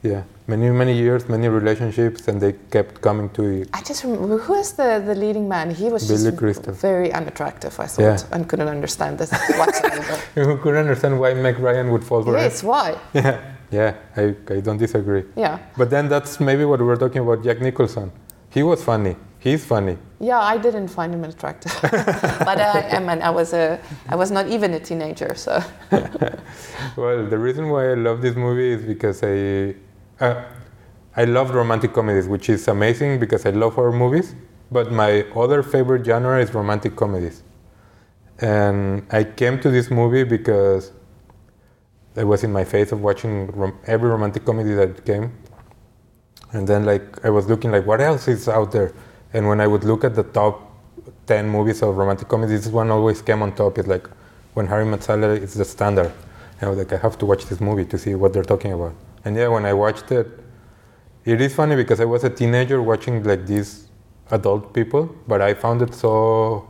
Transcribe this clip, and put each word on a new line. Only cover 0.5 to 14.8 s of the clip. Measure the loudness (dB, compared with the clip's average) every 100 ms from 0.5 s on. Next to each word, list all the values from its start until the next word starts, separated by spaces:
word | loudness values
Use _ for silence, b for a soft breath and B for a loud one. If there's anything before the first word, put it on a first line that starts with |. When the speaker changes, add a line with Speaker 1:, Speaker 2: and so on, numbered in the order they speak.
| 0 2
Speaker 1:
many | 2 2 2
years, | 2 2 0
many | 0 2
relationships, | 2 2 0 -2 0 0 0 -4
and | 0
they | 0 0 -2
kept | 0 0 0
coming | 0 0 -4
to | -4
it. | -2 -2 -6
Speaker 2:
I | -10
just | -10 -8
remember, | -6 -4 -2 -4
who | 0
is | -2 -2
the, | -2 0 0
the | 0
leading | -2 0 -2 -2
man? | -2 -4
He | -2 -2
was | -2 0
Speaker 1:
Billy | 2 2
Speaker 2:
just | 2
Speaker 1:
Crystal. | -2 -2 -8
Speaker 2:
very | -4 0 0 0
unattractive, | -2 -8 -8 -8 -8 -12 -8
I | -8
thought, | 2
Speaker 1:
Yeah. | 4 4 -2
Speaker 2:
and | -6 -2
couldn't | -2 -2
understand | -4 -6 -4 -6 -4
this | -4
<laughs> | -2 0 2
whatsoever. | 2 2 -2 -4 -6 -8 -6
Speaker 1:
<laughs> | -2
Who | 0 0
couldn't | 0 2
understand | 2 2 2 2
why | 2
Meg | 2 0 2
Ryan | 2 2 2
would | 0
fall | 0 0
for | 2 2
him. |
Speaker 2:
Yes, | 0 -2
why? | -2 0 0 -4 -4
Speaker 1:
<laughs> |
Yeah, | 0 0 0 -8 -18 -6
yeah, | 0 0 -2 -10 -2
I, | 0 -2 -6
I | -4
don't | -2
disagree. | -2